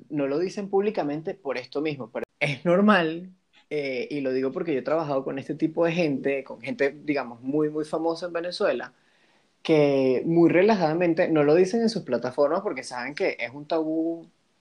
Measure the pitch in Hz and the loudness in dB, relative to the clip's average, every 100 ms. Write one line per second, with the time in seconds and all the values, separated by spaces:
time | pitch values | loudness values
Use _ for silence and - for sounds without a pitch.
0 | - 151 139 143 185 208 196 196 208 202 | -8 -4 -2 -2 -4 -6 -2 0 0 -2
1 | 147 147 160 175 139 123 123 143 156 139 | -4 -4 -8 -8 -6 -8 -6 -4 -4 -6
2 | 113 123 113 - 147 131 175 180 208 196 | -8 -10 -10 -6 -4 -2 0 4 6 4
3 | 165 165 185 - _ _ - 151 139 127 | 2 -4 -12 -20 _ _ -8 -6 -4 -4
4 | 113 147 131 131 131 180 170 135 123 160 | -4 -4 -2 0 -2 -4 -4 -2 0 -2
5 | 151 135 135 135 131 151 160 165 170 165 | 0 -2 -4 -6 -8 -4 -2 0 0 2
6 | 160 131 139 139 127 120 139 120 139 147 | 0 0 -2 -4 -6 -12 -8 0 0 -2
7 | 143 139 123 117 131 147 151 151 151 165 | -4 -4 -4 -10 -4 0 0 -2 -4 -2
8 | 165 165 180 170 175 175 196 123 123 _ | -2 -4 -6 -6 -6 -2 0 0 -6 _
9 | _ _ _ _ _ _ - 156 147 139 | _ _ _ _ _ _ 2 4 6 4
10 | 131 123 - 165 165 160 202 208 160 165 | 2 2 2 6 6 6 4 4 2 2
11 | 175 165 175 160 143 165 185 233 226 202 | 2 2 2 4 6 6 4 2 0 0
12 | 135 120 127 127 143 170 202 135 127 123 | -2 -2 -2 0 2 2 -2 -6 -8 -8
13 | 123 151 180 - 120 139 147 165 156 160 | -8 -4 -2 -2 -8 -8 -4 -2 -2 -2
14 | 165 165 170 _ _ _ | -2 -6 -12 _ _ _